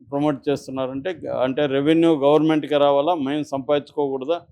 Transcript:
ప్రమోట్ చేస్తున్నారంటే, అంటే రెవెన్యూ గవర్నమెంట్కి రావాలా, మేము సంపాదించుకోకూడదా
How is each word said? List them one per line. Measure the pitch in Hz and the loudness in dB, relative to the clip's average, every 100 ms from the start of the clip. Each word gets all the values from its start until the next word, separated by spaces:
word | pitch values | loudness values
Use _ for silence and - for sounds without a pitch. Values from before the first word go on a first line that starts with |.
| - | -8
ప్రమోట్ | 143 151 135 147 | -2 -2 -2 -4
చేస్తున్నారంటే, | 135 - 131 131 135 180 165 135 | -4 -6 -6 -6 -6 -8 -8 -8
అంటే | 123 127 135 147 | -4 -2 0 0
రెవెన్యూ | 135 143 160 165 156 | 0 2 4 4 4
గవర్నమెంట్కి | 139 151 156 156 139 | 4 4 4 0 0
రావాలా, | 147 143 139 151 | 2 4 2 2
మేము | 175 135 151 | 0 -2 -4
సంపాదించుకోకూడదా | 143 139 135 147 139 - 143 135 131 170 - | -4 -6 -2 -2 -2 -4 -4 -4 -4 -6 -8